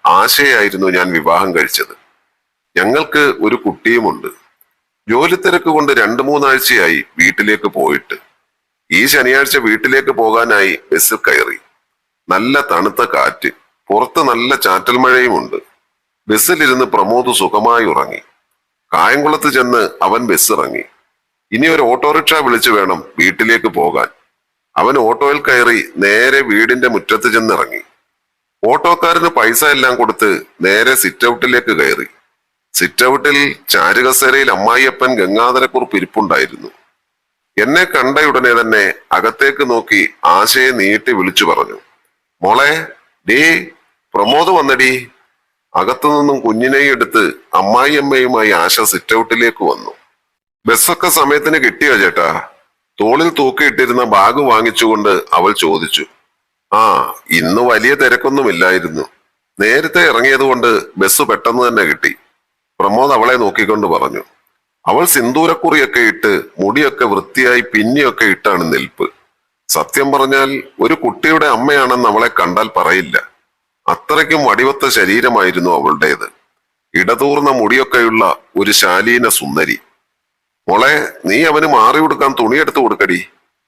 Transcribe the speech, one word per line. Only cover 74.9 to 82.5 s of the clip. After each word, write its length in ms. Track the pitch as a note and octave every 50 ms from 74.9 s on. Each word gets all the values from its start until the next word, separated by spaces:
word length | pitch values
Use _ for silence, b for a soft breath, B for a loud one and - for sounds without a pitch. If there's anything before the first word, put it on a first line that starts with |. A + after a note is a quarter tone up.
| A#2 A2+ F#2+ F#2 G2+ A#2 - - - G#2+ F#2+ F#2 F2 F2+ F2 F2+
അവളുടേത്. 580 | E2+ C#2+ - D2 D2+ C#2+ D2+ D#2 D2+ - - - - _ _ _ _ _ _ _ _ _ _ _ -
ഇടതൂർന്ന 560 | F2 F#2 F#2+ A#2+ A#2 C3 C#3+ D3 C#3+ C#3+ C#3+
മുടിയൊക്കെയുള്ള 840 | C3+ B2+ A2 G#2 A#2 C3 C3 B2+ - B2+ A#2 A#2 A2 A2 A2 F#2 - - - _ -
ഒരു 140 | F2+ G2+ G#2
ശാലീന 580 | G2+ - - F#2 F2+ F#2 G#2 A2+ A#2+ A#2+ A#2+ A2+
സുന്ദരി. 500 | G2+ - - C#2+ C#2+ D#2 D#2+ - - - - _ _ _ _ _ _ _ _ _ _ _ _ _ _ _ _ -
"മോളെ, 440 | F#2 G#2 B2 C3+ D3+ D3+ - - - - -
നീ 180 | E2+ G2 B2 D#3+
അവന് 220 | D#3+ D3 D3+ D#3+
മാറി 320 | D#3 C#3+ A#2+ G#2+ A#2 C3+ D3+
കൊടുക്കാൻ 340 | D#3 D#3+ - - C#3+ C#3 C3
തുണിയെടുത്ത് 460 | G#2 A#2 A2